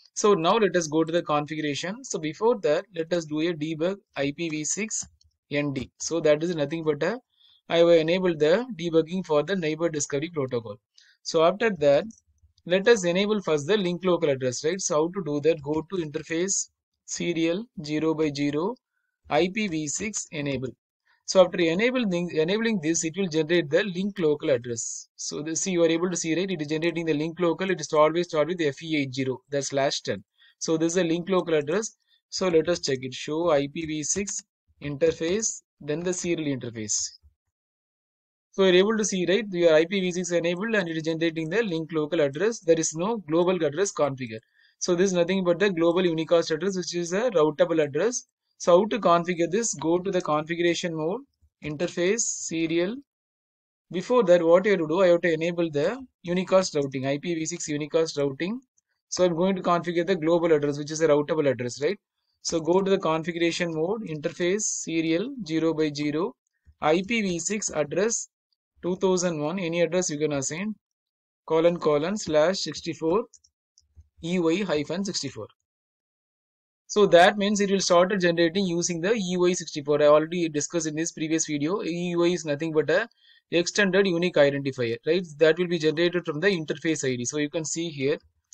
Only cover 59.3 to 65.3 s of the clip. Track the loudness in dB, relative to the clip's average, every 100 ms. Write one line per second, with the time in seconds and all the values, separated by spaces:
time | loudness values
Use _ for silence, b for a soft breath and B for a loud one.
59.3 | 4 0 0 2 0 0 -2 0 0 2
60.3 | 2 4 4 2 -2 -6 0 4 4 2
61.3 | 0 0 0 -4 -4 -4 -4 _ _ _
62.3 | _ -4 -4 2 2 4 0 2 -2 -2
63.3 | -2 0 0 -4 -2 -2 -2 -6 -6 -6
64.3 | -2 -2 0 -2 -6 -4 -2 0 0 -2